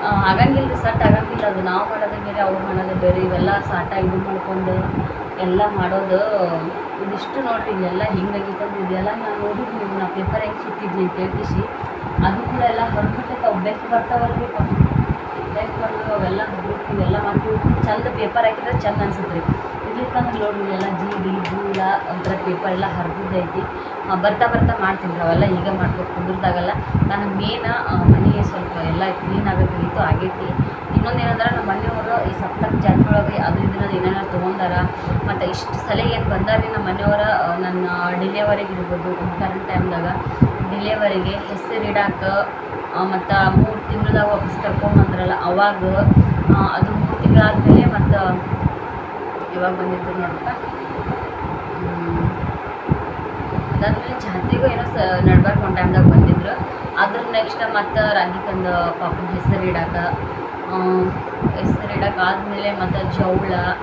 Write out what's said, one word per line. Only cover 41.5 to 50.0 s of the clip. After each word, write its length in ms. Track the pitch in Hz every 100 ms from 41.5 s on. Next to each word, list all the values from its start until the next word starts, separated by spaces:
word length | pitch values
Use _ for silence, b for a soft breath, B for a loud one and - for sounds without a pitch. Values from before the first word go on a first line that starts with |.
| 196 - 226
ಇಡಾಕ, 400 | 208 202 202 - 190 196 - - - - - 175
ಆ, 80 |
ಮತ್ತು 540 | 190 185 180 196 190 190
ಮೂರು 320 | - - -
ತಿಂಗಳದಾಗ 400 | 208 214 214 208
ವಾಪಸ್ 340 | 202 - -
ಕರ್ಕೊಂಬಂದ್ರಲ್ಲ 680 | 202 208 208 202 - 180 185 -
ಅವಾಗ, 540 | 175 180 202 196 185 190 - - - - - -
ಆ, 180 | - -
ಅದು 160 | -
ಮೂರು 320 | - - -
ತಿಂಗಳಾದ್ಮೇಲೆ 640 | - - 214 214 - - 196
ಮತ್ತು 300 | 202 - 202 190 185 185 - 190 - - - - - - - - 180
ಇವಾಗ 180 | 180
ಬಂದಿದ್ರು 460 | 185 180 180